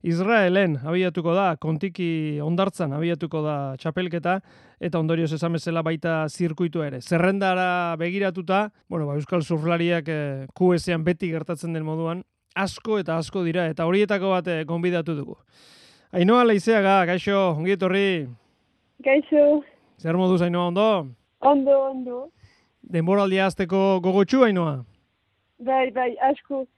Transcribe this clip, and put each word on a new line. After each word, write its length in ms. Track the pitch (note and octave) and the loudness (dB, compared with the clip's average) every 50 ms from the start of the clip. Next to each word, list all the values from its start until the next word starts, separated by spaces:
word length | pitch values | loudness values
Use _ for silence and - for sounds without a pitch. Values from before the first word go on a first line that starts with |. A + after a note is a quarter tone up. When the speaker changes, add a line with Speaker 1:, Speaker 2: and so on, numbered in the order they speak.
| - | -2
Speaker 1:
Israelen 720 | E3+ E3 E3 F#3 G3+ A#3 A3 G3 F3+ F3+ G3 G3 F3 D3+ C3+ A#2 | -2 -2 -2 0 2 2 4 4 4 4 2 2 2 0 -2 -4
abiatuko 480 | D3+ E3+ F#3 F#3 F3+ D#3 F#3 D#3+ E3+ E3 | -4 -2 0 0 0 -2 -2 -2 0 0
da, 220 | F#3+ G3 F#3 D#3+ C3 | 2 2 0 -2 -2
Kontiki 800 | - D3+ D#3+ D3+ F#3+ G3 E3+ - F3+ E3+ E3 D#3+ D#3 D3+ D3 D3 | -4 -4 -4 -2 -4 -6 -6 -4 -4 -4 -2 -4 -4 -4 -4 -4
hondartzan 540 | D3 D#3 F3 E3+ F#3+ G3 - - F3+ D3 C#3 | -4 -2 0 0 0 -2 -2 -4 -4 -4 -4
abiatuko 480 | D3 E3 E3+ E3+ D3 E3+ D#3+ - D#3+ | -4 -2 -4 -4 -4 -6 -6 -6 -4
da 140 | D3+ D3+ D3+ C#3+ C#3+ C3+ C3 C3 | -4 -4 -4 -4 -6 -8 -10 -8
txapelketa 540 | - E3 D3+ F#3 F3+ F3 D#3 E3+ C#3 E3+ F#3 F#3+ - _ - - _ - _ _ | -8 -6 -4 -4 -6 -4 -6 -4 -2 0 -2 -2 -4 _ -20 -20 _ -20 _ _
eta 200 | - F3 D#3 E3+ | -8 -4 -2 -2
ondorioz 320 | D#3+ D#3+ E3 E3 E3 D3+ D#3+ | 0 0 0 0 0 -2 -2
esan 240 | D3+ E3 E3+ E3+ D#3+ | -2 -2 -2 -4 -4
bezala 240 | - F3 E3 E3 | -4 -4 -4 -2
baita 460 | D#3+ D#3+ E3 D3+ - E3+ E3 D#3 D#3 D3+ | -2 -2 -4 -4 -2 -2 -2 -2 -2 -4
zirkuitua 560 | - - F3+ E3 D#3+ - F3 E3+ D3+ E3+ D#3 C#3+ | -4 -4 -4 -4 -2 -2 -4 -2 -2 -4 -6 -6
ere. 100 | C3+ B2+ | -8 -10
Zerrendara 960 | A#2+ - F3+ E3 F3 F#3 G3 G3 G3 F#3+ F#3 F#3 F#3 F3+ F3+ F3+ F3 E3+ E3 D#3 | -6 -2 0 2 2 2 2 2 0 0 0 2 0 0 0 0 -2 -2 -4 -4
begiratuta, 720 | E3 F3 F3+ G3 G3+ F#3+ E3+ F#3 F3 D#3 F#3+ G3 G#3+ G#3+ _ _ _ _ | -4 -4 -2 -2 -2 -2 -2 -4 -4 0 0 0 0 -2 _ _ _ _
bueno, 200 | F#3 E3+ D3+ C#3+ | -6 -4 -4 -4
ba, 80 | C#3+ | -4
euskal 260 | D3+ D3 - F#3 F3 | -6 -4 -2 -2 -2
surflariak, 640 | D3+ - E3+ D#3 D3+ E3 F3 E3+ E3+ E3+ F3 E3+ D3 D#3 | 0 0 -2 -2 0 0 0 0 0 0 0 -2 -2 -4
eh, 380 | D#3+ D3+ D3 C#3+ C#3 C3+ C3+ C3+ - | -6 -4 -4 -6 -6 -8 -10 -14 -4
Q 220 | - F#3 F3+ F3+ E3+ | 2 2 4 4 2
S-ean 260 | - - F3 E3 D#3+ | 0 -2 -2 0 0
beti 280 | E3 D#3 D#3 - F3 D#3+ | 0 -2 0 -2 -4 -4
gertatzen 400 | D#3+ D3+ - F3 D3 - E3+ E3 | -4 -6 -6 -8 -8 -6 -6 -6
den 100 | D#3+ D#3 | -6 -6
moduan, 380 | D#3 D#3 D#3+ E3 D#3+ E3 F3+ - _ _ _ _ _ _ | -6 -6 -6 -4 -6 -6 -8 -10 _ _ _ _ _ _
asko 460 | F#3 F#3+ F#3+ - - _ A3+ G#3+ G#3 | -4 -4 -4 -4 -8 _ -4 -2 -2
eta 180 | F3+ E3+ D#3+ E3 | -2 -2 -2 -4
asko 240 | D#3+ - - G3 | -4 -4 -4 -4
dira 240 | F3+ E3 E3 F3+ F3 | -2 -2 -2 -2 -2
eta 240 | D#3+ D#3 C#3+ E3 E3 | -2 -2 -2 -2 0
horietako 460 | F3+ G3 G#3 F#3+ G#3+ G3 F3+ G3 F#3+ | 2 2 2 2 0 -2 0 0 0
bat, 120 | F3+ E3 F3+ | 0 0 -2
eh, 160 | E3+ D#3+ D#3+ | -4 -4 -4
gonbidatu 520 | C#3+ E3+ E3+ E3+ F3+ F3 E3+ D#3+ D3+ E3 D3 | -4 -4 -2 -2 0 0 0 -2 -2 -6 -6
dugu. 220 | C#3 - - _ _ _ _ _ - - - - - - _ _ _ _ - F#3 | -6 -10 -12 _ _ _ _ _ -20 -20 -20 -20 -20 -20 _ _ _ _ 0 2
Ainhoa 280 | F3 F#3+ A#3 B3 B3 A#3 | 4 6 6 6 6 4
Leizeaga, 540 | A3 G3+ - A3+ A3+ G#3+ G3 G3 G3 G3 F3+ | 4 4 4 2 2 4 4 4 4 4 4
kaixo, 300 | E3 F3+ F3+ - G3+ G3+ G3 G3 F3+ | 2 0 -2 -2 0 0 2 2 0
ongi 220 | D#3+ D3 D#3+ F#3 G3+ | 0 -2 0 0 0
etorri. 520 | F3+ F#3+ F#3 F#3 G3 G3+ G3 F#3 E3 D3 B2 A#2+ A2 _ _ _ _ _ _ _ _ _ _ _ _ - | 0 0 0 2 2 2 2 0 -2 -4 -8 -12 -18 _ _ _ _ _ _ _ _ _ _ _ _ 2
Speaker 2:
Kaixo. 580 | C4+ C4+ D4+ C#4+ - D#4 D4 D4 D4 D4 D4 C#4+ - _ _ _ _ _ _ | 4 4 4 4 2 4 6 6 6 4 2 0 -6 _ _ _ _ _ _
Speaker 1:
Zer 160 | - D#3+ E3 | -4 -2 0
moduz, 260 | F3+ F#3 F#3 F#3 F3+ | 2 2 4 4 2
Ainhoa, 280 | F3 F3 F3 F3 F3 F3 | 2 0 0 0 -2 0
ondo? 380 | F3 F#3+ G#3+ A3 G#3+ F#3+ D3+ C3 A#2+ _ _ _ _ _ | 0 2 2 4 2 0 -2 -6 -12 _ _ _ _ _
Speaker 2:
Ondo, 320 | - C4 D4 C#4 C4+ C4+ C#4 C4+ C4+ C4+ | 4 4 4 4 4 4 4 2 2 -2
ondo. 300 | C4+ C4 B3+ B3 B3 B3 C4 E4 _ _ - - _ _ _ _ _ _ | -6 -8 -8 -8 -10 -10 -12 -14 _ _ -20 -20 _ _ _ _ _ _
Speaker 1:
Denboraldia 640 | - - F3 E3+ D#3+ E3+ G3 G3+ G3+ G3 F#3+ F#3+ F#3+ | -16 -6 -4 -2 0 2 2 2 2 2 2 2 0
hasteko 540 | F#3+ F3 - G3 E3 F#3 F#3+ F#3+ G3 G3 F#3 | 0 0 -2 -4 -2 0 2 2 2 2 2
gogotsu, 460 | E3+ F#3+ F#3 G3+ G3 - - C4 B3+ | 2 2 2 2 2 4 6 6 6
Ainhoa? 400 | A3+ G3+ F3+ E3+ D#3 C#3+ C3 A#2 _ _ _ _ _ _ _ _ _ _ _ _ _ _ _ | 6 6 2 0 0 -2 -4 -8 _ _ _ _ _ _ _ _ _ _ _ _ _ _ _
Speaker 2:
Bai, 320 | A#3+ A#3+ C4 C4 C4 C4 | -4 0 0 2 2 0
bai, 240 | G#3 B3+ B3+ B3 A#3 - - | 0 -2 -2 -2 -2 0 2
asko. 400 | C4 D4 - _ _ C#4+ C4+ C4+ - _ | 2 2 0 _ _ -6 -6 -6 -8 _